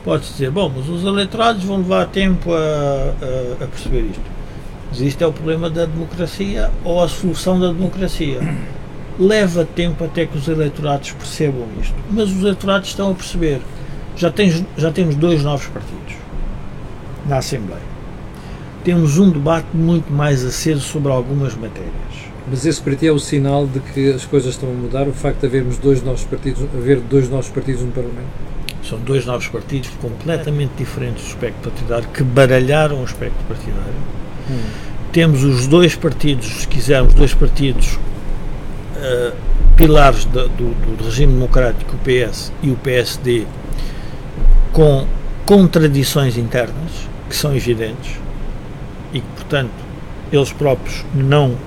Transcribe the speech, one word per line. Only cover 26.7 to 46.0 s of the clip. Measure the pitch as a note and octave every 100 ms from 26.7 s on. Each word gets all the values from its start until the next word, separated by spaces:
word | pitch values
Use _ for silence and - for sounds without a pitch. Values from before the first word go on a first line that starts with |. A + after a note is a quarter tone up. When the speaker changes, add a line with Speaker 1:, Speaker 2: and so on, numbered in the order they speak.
Speaker 2:
haver | B2+ B2 C3
dois | A#2 C#3 B2
novos | C3+ -
partidos | C#3 C3+ B2
no | B2+
Parlamento? | B2+ A#2+ A#2+ C3+ - - - - - -
Speaker 1:
São | A2+
dois | A#2 C3+ B2
novos | A#2+ -
partidos | A2+ - C#3 B2+ -
completamente | B2 G#2 D#3+ D#3+ D3+ D3 C3+ -
diferentes | B2 - B2 G#2
do | -
espectro | - A#2 F#2+ A#2+
partidário, | - - A#2 A2
que | -
baralharam | C3 B2 C3 C3 B2+ D3+ D3+ C#3+
o |
espectro | B2 - A#2 - -
partidário. | A2+ - G2+ G2+ - - - - - -
Speaker 2:
Hum. | B2 A2 - - - -
Speaker 1:
Temos | E3 E3 C#3
os | C#3 B2 C3
dois | E3 F3
partidos, | - D#3+ B2 D3+ B2+ G#2+ -
se | -
quisermos, | - - C#3 B2
dois | C3+ C#3
partidos, | - C#3 - C#3 A2 - - - - - - - - - - - -
eh, | C3 B2 A#2+ - - - - -
pilares | D3+ D3 C#3 C3+
da, | - B2
do, | B2+ - B2 A2+ A#2 G#2+
do |
regime | A2 A2+ C#3+
democrático, | B2+ B2 C3+ B2 G#2+ -
o | -
P | C3+ B2+
S | A2+ - - -
e | C#3+
o | A#2+
P | C#3
S | B2+ A2 -
D, | B2+ A#2+ G2+ - - - - - - - - - - - -
com | - D3+ C3+ C3+ - - -
contradições | - G3+ F3+ E3+ D#3 C#3